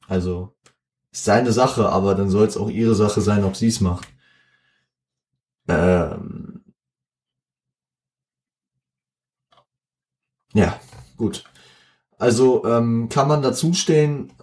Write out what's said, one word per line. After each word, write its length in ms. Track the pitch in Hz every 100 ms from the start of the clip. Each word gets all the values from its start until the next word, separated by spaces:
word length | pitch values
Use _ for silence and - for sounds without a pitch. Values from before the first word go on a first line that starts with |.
| -
Also, 460 | 95 90 90 92 _ _ _ _ _ _
ist 120 | -
seine 280 | - 104 123
Sache, 360 | 113 131 - 107
aber 240 | 98 98 95
dann 140 | 98
soll's 260 | 98 107 -
auch 140 | 107
ihre 240 | 107 113 104
Sache 240 | 104 110
sein, 240 | 101 104
ob 120 | 98 -
sie's 240 | 113 110
macht. 280 | 95 87 - _ _ _ _ _ _ _ _ _ _ _ _ _ _ _ -
Ähm. 960 | 87 87 90 82 - - - - - - _ _ _ _ _ _ _ _ _ _ _ _ _ _ _ _ _ _ _ _ _ _ _ _ _ _ _ _ _ _ _ _ _ _ _ _ _ _
Ja, 260 | 107 90 - - - - -
gut. 280 | 110 - - - - _ _ _ _ _
Also, 460 | 123 113 131 117
ähm, 440 | 110 117 117 117 117
kann 180 | - 147
man 140 | 151
dazu 320 | 135 - 156
stehen, 580 | 175 - 156 151 143 - -